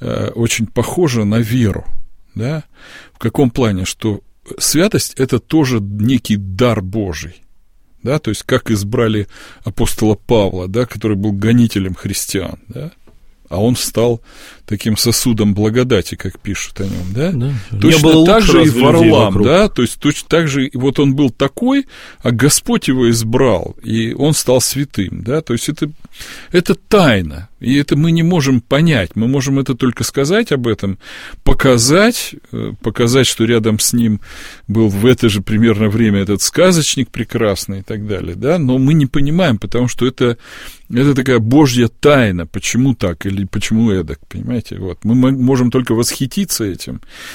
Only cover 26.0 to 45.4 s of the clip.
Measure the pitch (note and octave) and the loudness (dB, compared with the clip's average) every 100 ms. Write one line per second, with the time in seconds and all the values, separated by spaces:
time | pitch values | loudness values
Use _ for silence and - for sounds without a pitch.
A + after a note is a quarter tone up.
26 | - - - - - F3 F3+ G3 - G#3 | -20 -18 -18 -18 -2 -2 0 -4 2 4
27 | D#3+ G2+ E2 C#2+ F#2 - A#2 C#3 C#3+ D3 | 4 2 -2 -10 -18 -10 -2 0 2 2
28 | E3 E3 E3 F3 C3+ B2+ - C#3 E3 C3+ | 2 2 2 2 2 0 0 2 2 2
29 | F2 G#2 A2+ C#3 C3+ C3+ C3 B2 B2+ - | 0 -2 -2 0 0 -2 -2 -2 -2 -2
30 | - - C#3 G#3 A#3 C#3 A#2 G#2+ G2 F#2 | -4 -2 0 0 0 -2 -2 -2 -4 -6
31 | - - - - - C#3 C3+ A#2+ A#2+ E3 | -10 -20 -18 -2 2 4 6 4 4 4
32 | A3 A3+ - - - A#2 A2 G#2 A2+ G#2+ | 4 0 -8 -14 -12 -8 -8 -6 -6 0
33 | A#2 C3 A#2+ - A2+ A#2 A2 G#2+ - A#2+ | 2 4 2 0 0 2 2 0 0 0
34 | A#2 G#2 - - - - - G#2+ A2 G2 | 0 0 -6 -18 -18 -18 -4 2 2 4
35 | A#2 B2 A#2 G2+ F#2+ G#2+ A#2 G#2 G#2+ A2 | 2 4 2 0 -2 2 2 2 0 2
36 | A2+ G2+ F#2+ G2 - - F3+ F3 C#3+ - | 2 2 0 -2 -2 2 4 4 0 -2
37 | A#2+ - A2 A#2 A2 F#2+ - F#2+ F#2+ A2 | -4 -6 -6 -2 0 -2 -6 -10 -8 -10
38 | G#2 F#2+ E2+ F2+ C3+ F3 C3 C3 C3 D#3+ | -6 -6 -6 -6 -2 0 2 2 4 2
39 | C3+ - C#3+ E3 F3 G#2+ F#2 A#2+ B2 - | 2 2 2 2 0 0 -2 -2 -2 0
40 | B2 - B2 A#2 - - - - - A#2+ | -2 0 -2 -2 -8 -20 -20 -20 -6 0
41 | C#3+ B2 B2+ B2 G#2+ C#3 C#3+ B2 A#2 - | 2 2 2 2 4 4 4 4 0 2
42 | D3 C#3+ A2+ F2+ D#2+ G2 - A2+ C3+ A#2+ | 4 4 2 0 -6 -8 -4 0 0 0
43 | F#2 E2+ G2 G2 F#2+ G#2 - A2 A2+ F#2+ | -2 -4 -6 -4 -4 -4 -2 0 2 0
44 | D#2+ - - F#2 G#2+ B2 - F#2+ F#2+ E2+ | -2 -8 -12 -12 -6 -6 -6 -10 -10 -6
45 | G#2 B2 B2+ C3+ | 0 2 4 2